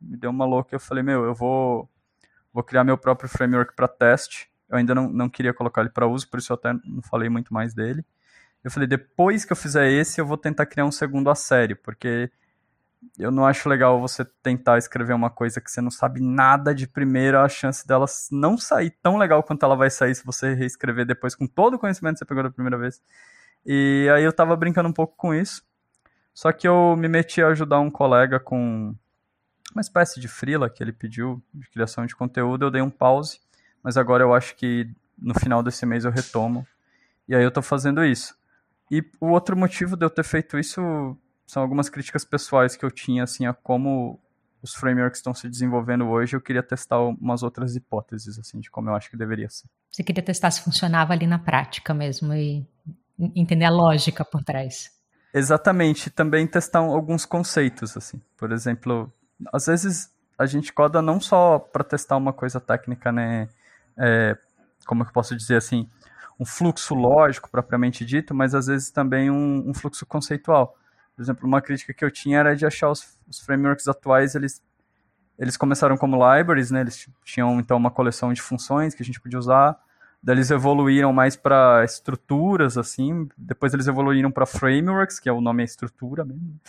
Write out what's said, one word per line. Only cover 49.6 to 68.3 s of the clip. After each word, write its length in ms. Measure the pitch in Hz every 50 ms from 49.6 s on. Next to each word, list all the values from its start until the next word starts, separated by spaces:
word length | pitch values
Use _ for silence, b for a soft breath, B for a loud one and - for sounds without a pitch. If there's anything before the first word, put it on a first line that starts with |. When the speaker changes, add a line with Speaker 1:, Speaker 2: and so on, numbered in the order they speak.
| _ - _ _ _ _
Speaker 2:
Você 120 | - -
queria 200 | 175 - 170 180
testar 280 | 175 - 180 - - 175
se 120 | - -
funcionava 500 | - 170 - - - 170 165 165 160 156
ali 140 | 175 165 165
na 120 | 170 170 170
prática 540 | 170 - 131 131 139 - - - - -
mesmo 400 | 156 147 147 143 131 - 156 151
e 340 | 151 151 147 147 143 147 139 - _ _ - 160 160 _ _ _ _ -
en-, 140 | 175 - -
entender 300 | 180 170 165 170 165 170
a 40 | 165
lógica 540 | 170 175 170 165 156 147 - 160 - - 151
por 180 | - - 147
trás. 480 | 131 - 143 135 135 127 - - - - _ _ _ _ _ _ _ _ -
Speaker 1:
Exatamente. 720 | 139 135 135 156 151 - 202 185 180 170 156 151 - - 147
Também 380 | - - 160 156 151 160 160
testar 320 | 156 - 175 - - - 170
alguns 480 | 165 160 139 160 156 156 165 160 -
conceitos, 720 | - - 170 175 - - 160 143 127 - - 117 107 - 110
assim. 200 | - - - 131 - _ _
Por 160 | - 113 110
exemplo, 640 | 113 113 113 123 117 117 - 123 120 117 113 - _ _ _ _ _ - - -
às 140 | - 139 -
vezes 440 | 160 165 170 180 196 175 160 - _ _ _ _ _ _ -
a 80 | 131
gente 260 | 135 139 147 147 -
coda 300 | - - 147 147 156 165
não 180 | 160 160 160 202
só 380 | - - 202 180 180 175 160 143
pra 260 | - _ - 143 143
testar 320 | - - 143 - - 139
uma 160 | 135 135 135
coisa 280 | 131 - 127 127 123 127
técnica, 520 | - - 117 120 - 123 123 123 - 123
né? 340 | 117 120 117 113 117 113 110 110 b b b b b b b b b -
É, 400 | 127 120 113 113 113 107 104 - _ _ _ _ _ _ _ _ _
como 160 | - 120 117
é 20 | 120
que 60 | -
eu 40 | -
posso 220 | 123 113 - 123
dizer 200 | 117 110 - 123
assim? 300 | 113 - - 127 120 110 - B B B B B B B B B B
Um 60 | 131
fluxo 480 | - - - 175 170 160 - - - 151
lógico, 560 | 131 123 123 139 151 156 143 131 - - -
propriamente 560 | - 123 123 - 127 120 123 127 120 - 120
dito, 280 | 117 135 151 156 -